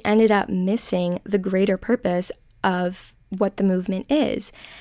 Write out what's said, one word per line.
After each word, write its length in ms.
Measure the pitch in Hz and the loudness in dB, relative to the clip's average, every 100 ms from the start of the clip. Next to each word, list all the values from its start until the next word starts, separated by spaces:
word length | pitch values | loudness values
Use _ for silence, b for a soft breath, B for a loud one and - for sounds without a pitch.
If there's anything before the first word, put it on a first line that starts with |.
| - | 2
ended 260 | 214 220 | 4 4
up 160 | 202 - | 4 0
missing 720 | 185 185 226 - 180 175 180 | -2 0 0 0 0 -2 -4
the 160 | - 202 | -2 -2
greater 360 | 190 190 196 185 | 0 0 0 0
purpose 560 | - 240 180 175 180 - _ _ | -2 -2 0 0 -2 -6 _ _
of 500 | 190 180 180 190 - - - | -2 0 -2 -6 -16 -18 -8
what 280 | 190 196 - | -2 -2 2
the 60 | |
movement 420 | 196 185 185 185 - | 2 2 -2 -4 0
is. 440 | 294 262 - - - B B | 0 0 -2 -6 -12 B B